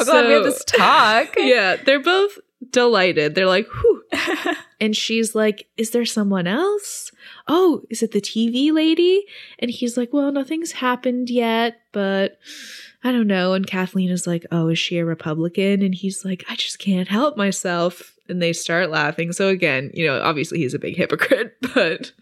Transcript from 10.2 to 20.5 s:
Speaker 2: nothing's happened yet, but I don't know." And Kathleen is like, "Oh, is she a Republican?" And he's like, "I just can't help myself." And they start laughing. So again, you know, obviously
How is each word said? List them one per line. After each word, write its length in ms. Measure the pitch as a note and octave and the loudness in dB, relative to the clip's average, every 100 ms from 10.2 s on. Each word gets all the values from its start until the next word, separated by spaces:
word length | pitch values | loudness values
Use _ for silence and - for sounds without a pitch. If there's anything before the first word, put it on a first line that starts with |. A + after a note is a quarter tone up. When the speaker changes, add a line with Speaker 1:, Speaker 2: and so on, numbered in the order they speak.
| C#4 | 0
Speaker 2:
nothing's 400 | C#4 C4+ D#4+ E4 | -2 -4 -6 -6
happened 560 | - B3+ B3 B3+ B3 B3 | -4 -2 -2 -2 -2 -2
yet, 500 | B3 A#3 A3+ A#3 A3+ _ | 0 0 0 -2 -4 _
but 460 | G#3 G3 G3 G3 - - - - - - _ | -4 -2 0 -2 -4 -20 -20 -18 -20 -20 _
I 80 | B3 | -2
don't 160 | B3 G#3+ | 0 2
know." 260 | F#3 F#3 | 2 2
And 120 | F#3+ F#3+ | 0 -2
Kathleen 420 | F#3+ F#3 F#3+ F3+ | -4 -4 -2 -2
is 140 | F3+ F3 | -2 -2
like, 180 | E3+ - | -4 -2
"Oh, 180 | E3+ D#3+ | 0 0
is 80 | E3 | 0
she 180 | - E3+ | -2 -2
a 60 | E3 | -2
Republican?" 760 | D#3+ D#3+ D#3 E3+ E3+ G3 G3 | -4 -4 -4 -4 0 0 2
And 120 | G3 F3+ | 0 -2
he's 280 | F#3+ F#3+ | -6 -6
like, 200 | F#3+ F#3 - | -8 -8 -8
"I 60 | A#3 | -8
just 220 | - - | -8 -6
can't 280 | G3 F#3 F#3 | -2 0 0
help 260 | G#3 D4 C#4+ | 0 0 0
myself." 760 | G3+ F#3+ F#3+ F3 F3 - - _ - | -2 -2 -4 -2 -2 -4 -18 _ -8
And 120 | F3+ | -2
they 120 | E3+ | -2
start 360 | E3 - E3+ F3+ | -2 -2 -2 0
laughing. 420 | D#3 D3 - E3+ | 0 0 -2 -4
So 160 | F3 G3 | 0 0
again, 400 | F#3+ E3 C3 C#3 | 2 2 0 -4
you 120 | - D#3+ | -2 0
know, 160 | C3+ | 0
obviously 380 | - D3+ E3 | 0 -2 -2